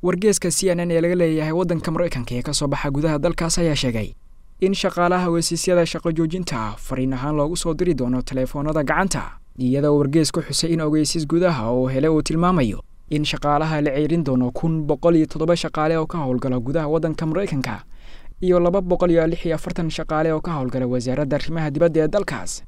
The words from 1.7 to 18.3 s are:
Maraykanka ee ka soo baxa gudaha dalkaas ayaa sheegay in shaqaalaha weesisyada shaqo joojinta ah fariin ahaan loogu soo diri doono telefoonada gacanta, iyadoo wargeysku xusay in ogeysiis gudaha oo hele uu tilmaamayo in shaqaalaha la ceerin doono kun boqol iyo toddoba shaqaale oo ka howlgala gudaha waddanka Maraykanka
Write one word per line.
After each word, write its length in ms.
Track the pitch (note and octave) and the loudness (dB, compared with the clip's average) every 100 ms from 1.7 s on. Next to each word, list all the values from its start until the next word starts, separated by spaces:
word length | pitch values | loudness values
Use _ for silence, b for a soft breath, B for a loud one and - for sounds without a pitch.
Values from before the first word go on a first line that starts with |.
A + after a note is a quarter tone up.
| E3+ D3 | -2 -2
Maraykanka 400 | D#3 B2 B2+ A#2+ | -2 -2 -2 -4
ee 80 | B2 | -4
ka 100 | B2 | -4
soo 140 | D3 C#3+ | -2 -2
baxa 240 | C#3 D3 | -2 -2
gudaha 280 | C#3+ D#3+ D3+ | 0 0 2
dalkaas 360 | D#3+ E3 E3 - | 0 0 0 2
ayaa 140 | E3+ D3 | 2 2
sheegay 320 | C3 A2+ G#2+ - - - - - | 0 -2 -4 -8 -20 -20 -20 -2
in 140 | F#3+ | 0
shaqaalaha 560 | G3 G3 F3 F3 F3+ F3+ | 2 -2 2 2 2 2
weesisyada 560 | E3+ E3 E3+ - F3+ E3 | 0 0 -2 2 4 2
shaqo 240 | E3+ E3+ | 0 -4
joojinta 460 | E3 E3 F3+ F3 C3 | 0 0 -2 -4 -4
ah 160 | A2 - | -6 -8
fariin 340 | - D#3 C3 | -8 -4 -2
ahaan 220 | C3 C#3 D3+ | -2 -2 0
loogu 200 | D3 F3+ | 0 -2
soo 180 | F3 | -2
diri 200 | D#3 F3+ | 0 0
doono 280 | C#3+ B2 B2+ | 0 0 -2
telefoonada 600 | B2 C3+ C3 D3 D3 D#3 | -2 -2 -4 -2 -2 -2
gacanta, 560 | C#3 D#3 G3 C#3+ - - - - | 0 0 0 -2 -6 -14 -20 -4
iyadoo 400 | B2+ C3+ D3 D3 | 0 2 4 4
wargeysku 440 | C#3 D#3 D3+ F3 | 4 2 2 0
xusay 320 | - C#3+ E3 | -4 -4 0
in 60 | E3 | 0
ogeysiis 460 | D#3 D#3 D3+ E3+ D3 | 2 2 0 -2 0
gudaha 400 | E3 F3+ D3+ A2 | 2 2 2 0
oo 160 | B2 B2+ | 0 2
hele 220 | C3 D#3 | 2 2
uu 140 | D#3 | 2
tilmaamayo 600 | - D#3+ F3 F3+ B2 - - - - | 2 2 2 4 2 -2 -10 -20 -4
in 120 | D3+ | -2
shaqaalaha 560 | D3+ D3 D3 D3 D#3+ D#3 | -2 -2 0 2 2 0
la 80 | D3 | 0
ceerin 340 | C#3 D3+ E3+ | 0 0 0
doono 260 | C#3+ B2+ B2+ | 2 2 0
kun 320 | - E3 D#3+ D3 | 0 -2 0 0
boqol 300 | D3 E3+ E3+ | 2 4 4
iyo 100 | D#3 | 2
toddoba 300 | - D#3+ E3+ | 0 0 0
shaqaale 400 | D#3+ D#3 D#3 E3 | 0 -2 0 0
oo 80 | D#3 | -2
ka 120 | F3 | -4
howlgala 400 | C#3 B2+ C3 B2+ | -2 -2 0 -2
gudaha 280 | A#2+ C#3+ D3+ | -2 -2 0
waddanka 380 | D#3+ D#3+ D3+ D#3+ | 0 0 -2 -2
Maraykanka 560 | D#3+ G3 D3 C3 G#2 - b b b b | -2 -2 -2 -4 -6 -12 b b b b